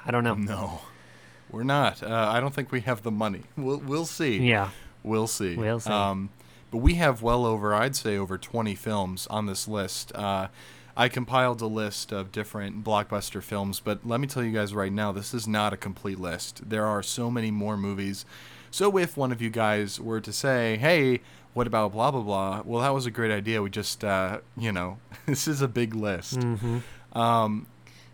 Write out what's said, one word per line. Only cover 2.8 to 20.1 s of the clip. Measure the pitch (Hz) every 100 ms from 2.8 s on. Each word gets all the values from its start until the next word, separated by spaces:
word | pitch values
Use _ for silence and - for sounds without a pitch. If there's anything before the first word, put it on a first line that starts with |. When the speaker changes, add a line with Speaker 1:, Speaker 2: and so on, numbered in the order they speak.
Speaker 2:
have | 113 113
the | 113
money. | 107 107 92 - -
We'll, | 135 143
we'll | 139 151 165
see. | - 151 104
Speaker 1:
Yeah. | 123 107 98 - - -
Speaker 2:
We'll | - 110 113
see. | - 95 87
Speaker 1:
We'll | 110 117
see. | 110
Speaker 2:
Um, | 104 98 95 98 - - - -
but | 117
we | 139 170
have | 156 117
well | 113 120 117
over, | 110 104
I'd | 104 131 135
say | 113 101
over | 95 92
twenty | - 117 110 95
films | 113 104 92 92 -
on | 107 104
this | 95 -
list. | 104 95 - -
Uh, | - 101 98 95 - - - - -
I | 123
compiled | 127 117 127 127 117
a | 113
list | 110 107 - -
of | 101 95
different | 107 104 107 98 98
blockbuster | 107 104 104 101 - 98
films, | - 104 98 95
but | 110 101 117
let | 117
me | 139
tell | 131
you | 117
guys | 110 104 104
right | 98
now, | 101 104
this | 98 101
is | 120 107
not | 107 104
a | 98
complete | 101 92 101 92
list. | 90 87 - - 104
There | 107 107
are | 104
so | 98 - 117
many | 120 110
more | 104 104 104
movies. | 98 98 98 101 - - - - -
So | - 202 190
if | 170 143
one | 127
of | 117
you | 113
guys | 110 107 107 101 -
were | 113